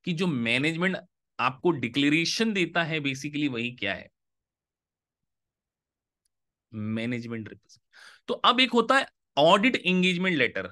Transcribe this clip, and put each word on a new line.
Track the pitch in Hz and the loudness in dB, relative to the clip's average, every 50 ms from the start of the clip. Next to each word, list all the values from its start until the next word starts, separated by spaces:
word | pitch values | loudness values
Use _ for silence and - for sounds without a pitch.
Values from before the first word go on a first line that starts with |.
| _ | _
कि | 185 | -6
जो | 170 156 190 | -4 -2 -2
मैनेजमेंट | 180 143 120 117 113 120 131 143 160 165 165 180 190 180 - - _ _ _ _ _ _ - | -2 0 0 0 0 0 0 0 0 0 0 -2 -2 -2 -4 -8 _ _ _ _ _ _ -4
आपको | 120 131 131 - - 180 | -2 -2 -2 0 0 0
डिक्लेरेशन | 165 131 123 113 113 143 143 147 147 165 170 165 - - 226 226 | 0 0 -4 -2 0 0 2 2 2 0 0 -2 -2 -2 -2 -2
देता | 208 190 170 165 - 175 | 0 -2 -2 -2 -2 -2
है | 165 151 165 156 | -2 -2 -4 -4
basically | 143 139 135 135 151 147 147 147 147 139 | -4 -4 -6 -6 -8 -8 -6 -4 -4 -4
वही | 123 113 117 123 | -4 -4 -6 -6
क्या | 120 - 101 98 92 | -8 -6 -6 -6 -6
है, | - - - _ _ _ _ _ _ _ _ _ _ _ _ _ _ _ _ _ _ _ _ _ _ _ _ _ _ _ _ _ _ _ _ _ _ _ _ _ _ _ _ _ _ _ _ _ _ _ _ _ _ _ _ | -6 -10 -16 _ _ _ _ _ _ _ _ _ _ _ _ _ _ _ _ _ _ _ _ _ _ _ _ _ _ _ _ _ _ _ _ _ _ _ _ _ _ _ _ _ _ _ _ _ _ _ _ _ _ _ _
मैनेजमेंट | 110 110 107 107 110 113 117 120 123 117 117 117 117 113 107 104 | -10 -8 -6 -4 -4 -4 -4 -4 -6 -6 -6 -8 -10 -10 -10 -12
रिप्रेजेंट। | - - _ _ - _ _ _ _ - - - - _ _ - | -16 -20 _ _ -20 _ _ _ _ -20 -20 -20 -20 _ _ -8
तो | 247 | -4
अब | - - 214 247 247 | 0 2 2 4 4
एक | 262 247 | 2 2
होता | 240 233 226 233 262 269 | 2 2 4 4 2 2
है | 262 - _ _ _ _ _ | 0 -2 _ _ _ _ _
ऑडिट | 143 147 165 196 208 214 262 240 | 4 6 6 6 6 6 2 2
एंगेजमेंट | - - 180 180 185 180 185 180 170 185 190 175 | 0 0 0 2 2 2 2 2 0 0 0 2
लेटर। | 139 123 113 - 98 92 92 | 2 0 0 0 -4 -8 -8